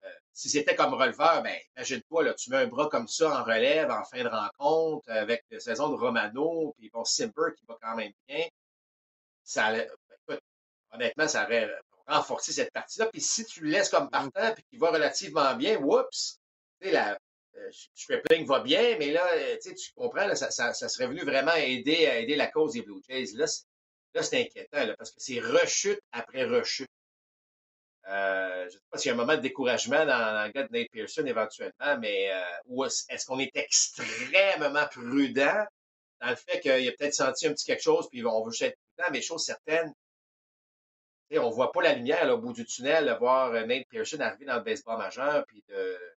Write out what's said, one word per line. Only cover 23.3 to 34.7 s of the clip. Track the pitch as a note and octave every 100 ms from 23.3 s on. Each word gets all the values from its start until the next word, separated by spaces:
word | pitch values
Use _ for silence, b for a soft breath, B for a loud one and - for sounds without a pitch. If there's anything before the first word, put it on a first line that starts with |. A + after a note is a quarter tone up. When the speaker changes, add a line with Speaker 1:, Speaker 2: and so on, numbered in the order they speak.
| G#2
Speaker 1:
Là, | D#3
c'est, | - - _ _ _ _ E3
là, |
c'est | D#3+ C3+
inquiétant, | A#2+ - F#2+ - A2
là, | -
parce | A2+
que | -
c'est | - B2
rechute | A2+ D3+ E3 - G3 G#3 _
après | A#2 A#2 C3 A#2+
rechute. | A#2+ A#2 - C3+ _ _ _ _ _ _ _ _ _ _ _ F#2+
Euh, | G2 G2 F#2+ F#2+ F#2 F2+
je |
sais | - _
pas | D3+
s'il | C#3
y |
a |
un | A#2+
moment | A#2+ D#3
de |
découragement | B2 - B2 A#2+ C3 C#3+ D#3
dans, | B2 A2
dans | G#2+ G#2+
le |
gars | C3+
de | A#2
Nate | A#2 A#2
Pearson | A2+ G#2 - C#3+
éventuellement, | A2+ G#2+ - G2+ - C3+ C#3
mais, | A2 G2+ G2
euh, | F#2 F2+ F2 -
ou | B2+
est-ce, | C3 - -
est-ce | B2+ -
qu'on | C3
est | C3+ C#3+
extrêmement | - - - - A2+ A2+ B2+ E3+ G3 E3+ D3